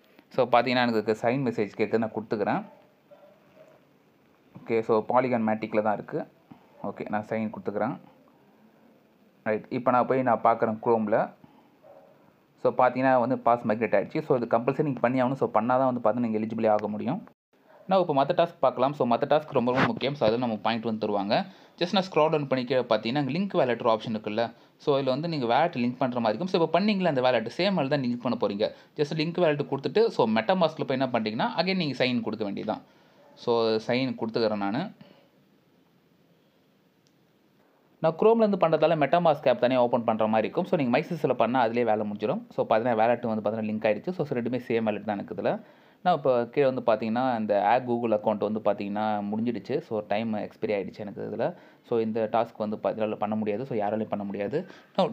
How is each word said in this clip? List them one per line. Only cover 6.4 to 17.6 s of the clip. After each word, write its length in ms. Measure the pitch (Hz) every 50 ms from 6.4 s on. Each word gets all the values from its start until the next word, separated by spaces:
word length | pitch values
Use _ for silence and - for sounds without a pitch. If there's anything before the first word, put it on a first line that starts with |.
| _ - - - _ _ _ - - 101
ஓகே, 160 | 101 - - - 107
நான் 140 | 107 107 -
சைன் 240 | 110 110 110 107 -
கொடுத்துக்கிறேன். 400 | - - 104 101 104 104 135 - - - - _ _ _ _ _ _ _ _ _ _ _ _ _ _ _ _ _ _ _ _ _ _ _ _ _ _ - 110
ரைட், 200 | 110 98 - - 127 127
இப்போ 140 | 120 131 123
நான் 120 | 123 117 120
போய் 160 | 123 131 127 123
நான் 140 | 110 107 - 113
பார்க்குறேன் 320 | 117 117 117 113 110 110 -
Chrome-ல. 320 | 123 117 113 107 101 110 139 - - - _ - - _ _ _ _ _ _ - - - - - - _ _ _ _ _ _ _ _ _ _ -
So, 100 | 127 113 -
பார்த்தீங்கன்னா 320 | 127 127 - 127 131 131 131 123 117
வந்து 120 | 127 127 120 -
பாஸ் 180 | 120 117 120 - 110
மைக்ரேட் 260 | 107 120 110 98 104 101
ஆயிடுச்சு. 260 | 95 - - 117 -
So, 140 | - 139 120
இது 120 | 117 - 117
கம்பல்சரி 300 | 117 123 139 135 - 156 147
நீங்க 140 | 127 - -
பண்ணி 160 | 120 131 131 123
ஆகணும். 180 | 127 135 - 120
So, 60 | 107 - 107
பண்ணா 180 | 110 123 127 127
தான் 100 | 135 127
வந்து 120 | 123 120 117
பார்த்தீங்கன்னா 260 | 107 107 120 120 110
நீங்க 120 | 110 107
எலிஜிபிளே 320 | 113 113 113 120 110 107 107
ஆக 140 | 104 107 104 107
முடியும். 260 | 104 104 117 170 233 - - _ _ _ _ _ _